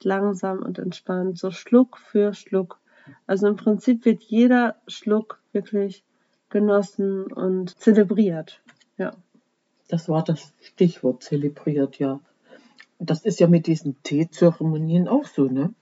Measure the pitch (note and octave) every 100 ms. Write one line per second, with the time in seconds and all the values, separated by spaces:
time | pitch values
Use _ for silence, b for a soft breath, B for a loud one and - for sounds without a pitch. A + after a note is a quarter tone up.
0 | F#3+ G3 G3+ F#3 F#3+ F#3+ - F#3 F#3 E3+
1 | - F#3 F#3 F3 F#3 F3 - A#3+ B3+ -
2 | _ A3 G#3 G3+ - F#3+ F#3 - b b
3 | b C3+ - F#3+ G3+ G3+ - G#3 - A#3
4 | A#3 A3 - A3 A#3+ B3 A#3+ - - -
5 | - G#3+ G#3+ - _ G#3 G3 G3+ G3 F#3
6 | _ _ _ _ _ G#3 G#3 G3+ F#3+ -
7 | G3 G3 F#3+ - F#3 F#3 F3 - - G#3+
8 | G3 G#3 G#3 D#3+ D#3 - _ _ _ -
9 | F#3 - _ _ _ _ _ _ - E3+
10 | - D#3 E3 D#3+ - _ - - F3+ -
11 | C3 B2 - D3 C#3+ D3 - D3 C3+ -
12 | C#3 C#3 _ b b b b b b -
13 | E3 E3 A3+ F3+ E3+ E3+ E3 D#3+ D3 C3
14 | - D3 E3 - F3 E3 D#3+ D#3 D#3+ E3+
15 | F3+ C4+ C#4+ - C3+ C3 E3+ A#3